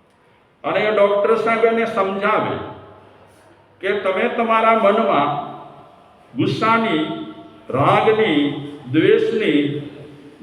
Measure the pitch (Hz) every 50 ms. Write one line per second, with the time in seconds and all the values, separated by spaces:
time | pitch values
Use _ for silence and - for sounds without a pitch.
0 | _ _ _ _ _ _ _ _ _ _ _ _ - 143 175 196 208 214 214 202
1 | 202 202 208 202 202 220 226 - 220 226 226 220 220 226 226 226 226 - - 202
2 | 190 190 196 196 202 214 214 175 - - 139 - - - - - - - - -
3 | - - - - - - - - - - - _ _ _ _ _ 175 196 202 208
4 | 185 190 190 214 233 240 233 233 226 220 226 226 220 226 226 220 196 202 208 226
5 | 226 196 165 143 139 139 - - - - - - - - - - - - - -
6 | - - - _ - - - 120 175 - - - 220 220 226 226 226 - 160 156
7 | 156 156 - - - - - - - - - - - - 113 131 147 175 202 208
8 | 208 214 214 214 220 170 151 143 143 143 - - - - - - - 123 131 160
9 | 185 208 220 - - - 226 214 208 175 147 143 143 - - - - - - -
10 | - - - - - - - -